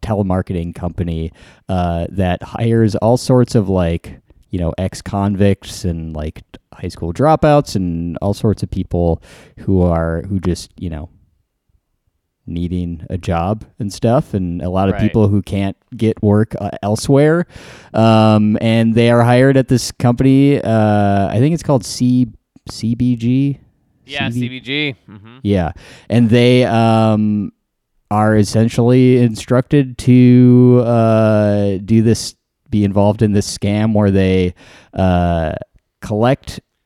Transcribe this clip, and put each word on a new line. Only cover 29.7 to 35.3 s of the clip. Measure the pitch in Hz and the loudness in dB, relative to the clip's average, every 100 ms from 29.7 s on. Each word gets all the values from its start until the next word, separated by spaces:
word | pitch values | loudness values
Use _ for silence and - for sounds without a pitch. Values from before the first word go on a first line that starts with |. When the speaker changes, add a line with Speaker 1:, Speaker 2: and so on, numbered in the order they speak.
| 147 131 123 | 0 0 -2
Speaker 1:
to, | - 123 123 123 123 123 123 123 117 | 2 4 6 6 6 6 6 4 2
uh, | 117 113 110 110 107 104 101 101 98 98 | 2 2 2 2 2 2 0 -2 -4 0
do | 113 | 2
this, | 110 110 - - _ _ _ | 2 0 -4 -14 _ _ _
be | 104 | -2
involved | 101 98 101 104 | 0 0 0 2
in | 107 | 0
this | 101 - - | 0 -2 -6
scam | 101 104 110 | -4 -2 0
where | 104 101 | 0 2
they, | 95 95 92 90 - - - _ | 2 2 2 0 -4 -18 -20 _
uh, | - 95 90 87 | -2 0 2 0